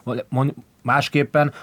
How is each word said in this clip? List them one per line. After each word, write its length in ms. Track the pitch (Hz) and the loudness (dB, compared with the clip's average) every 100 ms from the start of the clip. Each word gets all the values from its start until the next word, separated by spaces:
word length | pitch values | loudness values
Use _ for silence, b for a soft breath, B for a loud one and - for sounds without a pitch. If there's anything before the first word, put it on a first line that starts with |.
Vagy 220 | B 123 - | B -8 -4
mond-, 240 | 127 135 - - _ | -2 -2 -4 -14 _
másképpen 720 | 123 131 - 147 143 151 147 - | 0 0 0 0 0 2 0 -2